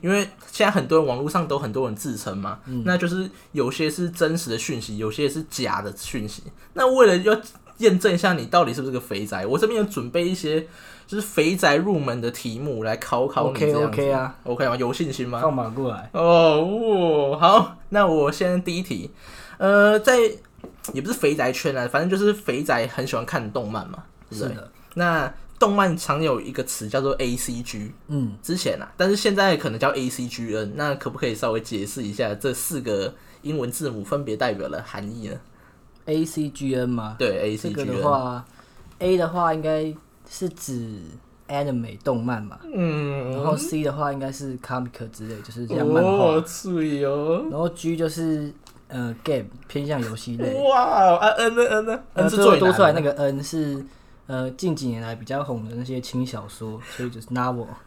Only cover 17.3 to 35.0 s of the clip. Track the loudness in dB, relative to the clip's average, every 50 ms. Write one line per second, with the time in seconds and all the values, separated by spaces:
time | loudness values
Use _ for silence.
17.3 | 2 6 6 8 10 8 6 6 -4 -14 -12 -2 2 4 4 4 4 4 2 2
18.3 | 2 0 0 0 0 0 0 -2 -4 -4 -4 -4 -6 -6 -6 -10 -14 -18 -20 -20
19.3 | -20 -20 -20 -20 -8 0 2 6 6 8 8 8 6 6 6 6 6 6 6 4
20.3 | 2 -2 -14 -20 _ -20 -20 -20 -20 -16 -14 -8 -8 -6 -4 -4 -4 2 2 2
21.3 | 2 4 0 0 0 0 -2 -2 -2 -2 -4 0 0 0 2 2 2 4 4 4
22.3 | 2 2 -2 -4 -2 -2 0 0 0 0 0 -2 -4 -6 -4 -2 -4 -4 -4 -2
23.3 | -4 -4 -4 -2 -6 -6 -6 -4 -6 -8 -8 -10 -14 -16 -16 -20 -20 -20 -20 -16
24.3 | -10 -8 -6 -6 -6 -8 -14 -18 -20 -20 -20 -12 -4 -2 0 0 2 0 -2 -4
25.3 | -6 -12 -16 -16 0 0 2 2 4 2 2 2 0 -2 -2 -2 -2 0 0 0
26.3 | 0 -2 -4 -8 -6 -8 -6 -6 -8 -10 -8 -4 -2 -2 0 0 -2 0 -2 -2
27.3 | -2 -4 -4 -6 -6 -8 -8 -8 -8 -8 -10 -10 -12 -16 -12 -6 -4 -4 -2 -4
28.3 | -6 -8 -6 -6 -4 -2 -2 -2 -4 -4 -8 -14 -2 0 2 2 2 2 2 2
29.3 | 2 4 4 4 2 2 0 -4 -2 0 0 0 0 0 -2 -4 -4 -4 -8 -8
30.3 | -6 -8 -6 -4 -4 -4 -4 -4 -4 -4 -4 -4 -4 -4 -6 -10 -6 -4 -4 -4
31.3 | -4 -2 -2 -2 -2 -2 -4 -4 -6 -6 -6 -6 -6 -8 -6 -8 -4 -4 -4 -4
32.3 | -4 -2 -2 -4 -2 -2 -6 -6 -6 -6 -4 -2 -2 -2 -2 -4 -6 -10 -20 -20
33.3 | -20 -14 -8 -6 -4 -4 -4 -4 -4 -4 -6 -4 -6 -6 -6 -4 -4 -4 -2 -4
34.3 | -4 -2 -2 -2 -2 -4 -6 -8 -8 -8 -10 -10 -12 -10